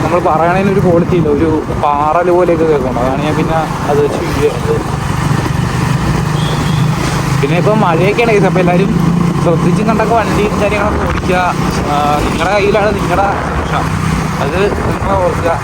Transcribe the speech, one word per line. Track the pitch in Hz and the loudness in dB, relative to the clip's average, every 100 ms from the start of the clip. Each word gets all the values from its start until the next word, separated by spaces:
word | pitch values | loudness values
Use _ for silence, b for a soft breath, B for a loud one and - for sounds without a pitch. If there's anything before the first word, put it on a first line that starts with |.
നമ്മൾ | 151 175 175 | 0 0 0
പറയണതിന് | 156 165 185 196 | 2 2 2 2
ഒരു | 196 180 | 2 2
ക്വാളിറ്റി | 170 170 185 | 2 2 0
ഇല്ല, | 151 143 | 0 0
ഒരു | 160 156 - - | 0 0 -2 -2
പാറൽ | 151 143 151 160 180 175 | 0 0 0 0 2 2
പോലെയൊക്കെ | 180 165 160 | 2 2 2
കേൾക്കണം. | 147 127 123 | 0 0 -2
അതാണ് | 127 135 147 | -2 -2 -2
ഞാൻ | 151 | -2
പിന്നെ | 165 165 156 - - | 0 -2 -2 -4 -2
അത് | 147 | 2
വെച്ച് | 147 170 170 | 2 0 -2
വീഡിയോ | 143 147 | 0 0
എടുത്തത്. | 143 - 113 - - - - - - - - - - - - - - - - 147 151 - - - - - - - - | 0 -2 -2 -2 -4 -4 -2 0 0 0 -2 -2 0 0 0 0 0 0 0 0 0 0 0 2 0 -2 -2 0 0
പിന്നെ | - 165 | 2 2
ഇപ്പം | 170 214 196 | 2 2 2
മഴയൊക്കെയാണ് | 160 185 208 233 208 | 2 2 2 2 4
ഗൈസ്, | 190 | 2
അപ്പോൾ | 175 | 2
എല്ലാവരും | 175 180 202 226 - - - - | 2 2 2 2 2 2 0 0
ശ്രദ്ധിച്ചും | - 160 175 175 214 | 0 2 2 0 0
കണ്ടൊക്കെ | 214 220 233 | 0 2 0
വണ്ടിയും | 196 170 208 175 | 0 0 0 0
കാര്യങ്ങളൊക്കെ | 202 208 208 208 - | 0 0 -2 -2 -2
ഓടിക്കുക. | - - 180 180 - 180 - - | -4 0 0 0 -2 -2 -2 -2
ആ, | 147 147 147 151 | 0 0 0 0
നിങ്ങളുടെ | - 170 208 | -2 0 0
കയ്യിലാണ് | 196 208 202 208 | 2 2 0 0
നിങ്ങളുടെ | 165 180 196 190 - - | -2 0 0 -2 -4 -4
രക്ഷ, | - 151 - - - - - - | -2 -2 -2 -2 -2 -2 -2 -4
അത് | 135 170 202 - - | -2 0 -2 0 -2
നിങ്ങൾ | 180 190 196 175 | -2 -2 0 0
ഓർക്കുക. | 156 165 165 | 0 -2 -2